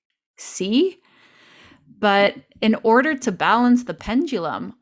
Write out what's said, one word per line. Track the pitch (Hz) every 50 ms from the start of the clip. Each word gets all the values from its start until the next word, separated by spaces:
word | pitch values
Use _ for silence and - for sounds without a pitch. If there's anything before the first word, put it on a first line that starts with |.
| _ _ _ _ _ _ _ -
see. | - - - - 185 190 220 262 349 381 359 _ _ _ _ _ _ _ _ _ _ _ _ - - - _ _ _ _ - -
But | - 208 196 202 202 202 - - - _ _ - -
in | 220 220 - -
order | 226 220 247 285 311 311
to | 277 - 240 185
balance | - 151 170 208 233 247 247 240 240 247
the | - 170
pendulum, | - - - 220 262 349 311 262 196 165 151 117 98 - 190 - _